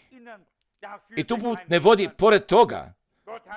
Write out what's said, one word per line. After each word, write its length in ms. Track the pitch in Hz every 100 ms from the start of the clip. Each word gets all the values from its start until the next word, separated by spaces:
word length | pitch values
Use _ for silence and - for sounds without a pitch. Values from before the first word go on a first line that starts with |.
| _ 262 240 214 170 _ _ _ 202 202 _ 185
I 80 |
tu 140 | 151 233
put 200 | 240 208 175
ne 100 | 170
vodi 300 | 165 226 190 -
pored 280 | 208 208 -
toga. 480 | 190 233 95 67 _ _ _ - 226 -